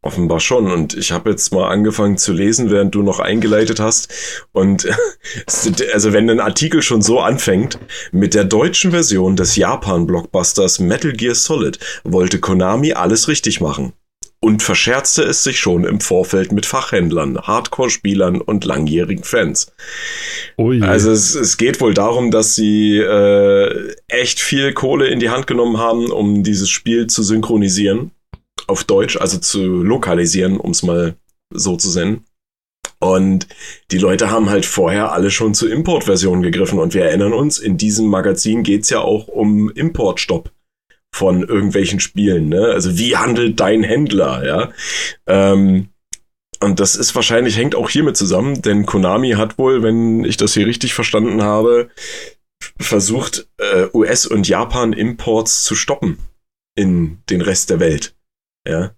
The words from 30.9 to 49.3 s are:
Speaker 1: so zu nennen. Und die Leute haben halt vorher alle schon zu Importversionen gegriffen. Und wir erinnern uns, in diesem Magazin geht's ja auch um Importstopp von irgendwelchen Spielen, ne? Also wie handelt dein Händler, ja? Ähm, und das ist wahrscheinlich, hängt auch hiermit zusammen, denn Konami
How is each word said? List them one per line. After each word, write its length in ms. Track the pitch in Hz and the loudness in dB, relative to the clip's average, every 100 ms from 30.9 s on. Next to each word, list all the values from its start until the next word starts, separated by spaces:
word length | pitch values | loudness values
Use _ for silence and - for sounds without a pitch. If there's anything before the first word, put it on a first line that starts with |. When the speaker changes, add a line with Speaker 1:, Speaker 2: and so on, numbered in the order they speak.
| 85 85 82 _ _ _ | 0 -2 -6 _ _ _
Speaker 1:
so 220 | 92 98 87 | -6 -4 -2
zu 200 | 98 87 | -2 -2
nennen. 280 | 87 113 _ _ _ _ _ _ - _ | -2 -4 _ _ _ _ _ _ -14 _
Und 480 | 92 92 95 95 - - - - _ | 0 2 4 2 -2 -16 -20 -20 _
die 60 | 90 | 0
Leute 320 | 92 95 107 | 2 2 0
haben 200 | 113 101 | 2 2
halt 160 | 101 - | 0 0
vorher 460 | - 85 101 104 | 0 0 2 -2
alle 180 | 82 98 | 0 0
schon 240 | - 110 | 0 0
zu 140 | 110 113 | 0 0
Importversionen 760 | 123 170 165 - 95 95 90 | 0 0 0 0 0 2 2
gegriffen. 380 | 87 87 92 95 | 0 0 0 0
Und 120 | 85 | 0
wir 120 | 95 | 2
erinnern 280 | 82 85 101 | 2 2 0
uns, 260 | 117 147 - | 0 0 -2
in 180 | 110 87 | -2 0
diesem 300 | 107 104 110 | 0 0 2
Magazin 560 | 95 98 92 110 113 | 2 0 0 0 0
geht's 260 | 101 101 - | 0 0 0
ja 100 | 113 | -2
auch 260 | - 107 - | 0 -2 -4
um 420 | - 104 104 107 | -2 0 2 0
Importstopp 800 | - 160 165 107 90 - 85 - _ _ _ _ _ _ | -2 -4 0 -2 -2 -4 -4 -4 _ _ _ _ _ _
von 300 | - 95 90 | -2 2 2
irgendwelchen 560 | 90 110 101 98 90 95 | 2 0 2 0 0 -2
Spielen, 480 | - - 101 87 78 | -4 0 2 2 2
ne? 160 | 87 113 | 2 2
Also 320 | 101 90 90 | 0 0 0
wie 180 | 120 - | 0 0
handelt 440 | 117 120 120 - | 0 0 0 0
dein 240 | 95 110 | 2 2
Händler, 600 | 104 120 147 101 73 64 | 2 0 0 0 0 -2
ja? 280 | 69 80 120 - - - - - - | -4 -2 -4 -8 -10 -8 -8 -10 0
Ähm, 640 | 95 98 98 98 95 101 _ _ - _ _ _ - | 4 6 6 4 2 0 _ _ -20 _ _ _ -4
und 220 | 101 95 | -2 0
das 160 | 98 - | 0 0
ist 180 | 117 | -2
wahrscheinlich, 420 | 127 113 117 123 107 | -2 0 2 2 0
hängt 200 | 131 - | 0 -2
auch 120 | 110 | -2
hiermit 260 | 143 151 - | 0 0 0
zusammen, 460 | 98 90 131 139 | 0 0 0 -2
denn 220 | 104 104 | 0 0
Konami 480 | 101 101 92 104 131 | 2 2 2 2 2